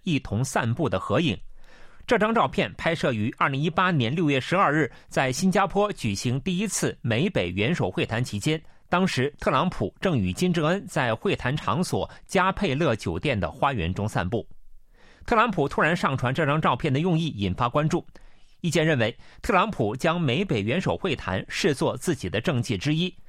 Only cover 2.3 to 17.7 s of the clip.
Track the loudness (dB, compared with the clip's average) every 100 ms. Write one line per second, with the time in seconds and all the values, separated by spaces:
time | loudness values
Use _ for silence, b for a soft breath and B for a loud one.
2.3 | 2 2 0 -4 -2 -2 0 0 0 -2
3.3 | 0 0 0 -2 2 2 2 2 2 2
4.3 | 2 0 2 2 2 0 B B 0 0
5.3 | 2 2 4 2 2 0 0 -4 -2 -2
6.3 | -2 -2 -2 -2 -2 -2 -2 -2 0 0
7.3 | 0 -2 0 0 0 -2 -2 -2 -2 -2
8.3 | -2 -2 -2 -4 b b 2 2 2 -2
9.3 | -2 0 2 0 0 -4 -2 0 2 0
10.3 | 0 0 2 2 0 -2 -2 0 0 0
11.3 | 0 -2 -2 0 0 0 -2 -4 B B
12.3 | 0 2 0 0 0 0 0 -2 -4 -2
13.3 | 0 -2 0 -2 0 -2 -2 -2 -2 -2
14.3 | -2 -4 -12 -18 -20 b b b b b
15.3 | 2 2 2 0 2 2 2 0 0 0
16.3 | 0 0 2 2 2 0 0 2 2 0
17.3 | -2 -2 0 0